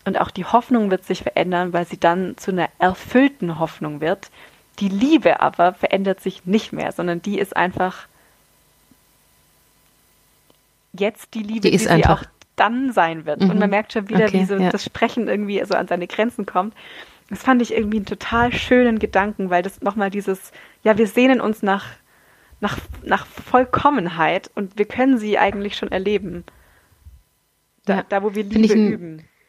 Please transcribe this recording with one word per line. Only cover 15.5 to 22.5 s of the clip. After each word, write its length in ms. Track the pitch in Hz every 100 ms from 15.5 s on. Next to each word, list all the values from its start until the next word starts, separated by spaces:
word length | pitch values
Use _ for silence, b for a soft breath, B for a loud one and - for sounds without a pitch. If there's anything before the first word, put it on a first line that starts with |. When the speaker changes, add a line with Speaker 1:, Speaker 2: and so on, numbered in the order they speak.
| 202 196
Speaker 1:
so 100 | 185
an 120 | 180
seine 200 | 180 175
Grenzen 380 | - 233 - 196
kommt. 280 | 185 208 B B B B B -
Das 100 | 196
fand 180 | 262 247
ich 120 | 233
irgendwie 240 | - 208 214
einen 80 | 196
total 480 | 196 - 233 240
schönen 460 | - - 247 240 220
Gedanken, 500 | 214 196 208 208 190
weil 140 | 180
das 180 | 190 -
nochmal 280 | 202 214 196
dieses, 420 | 202 190 190 - B B B
ja, 140 | 214 208
wir 100 | 214
sehnen 340 | 240 262 254
uns 220 | 214 214
nach, 220 | 202 190 - - b b b b b